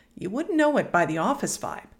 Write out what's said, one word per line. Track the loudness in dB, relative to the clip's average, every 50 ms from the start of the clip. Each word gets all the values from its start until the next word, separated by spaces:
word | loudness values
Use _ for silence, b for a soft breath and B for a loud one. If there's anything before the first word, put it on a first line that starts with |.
| B B B
you | -10 -8 -6
wouldn't | -4 -4 -4 0 2
know | 2 4 4 4
it | 2 2 2 2
by | 2 2
the | 2 2
office | 0 0 0 0 -2 -4 -6 -6
vibe. | -6 -8 -8 -10 -10 -14 -18 _ _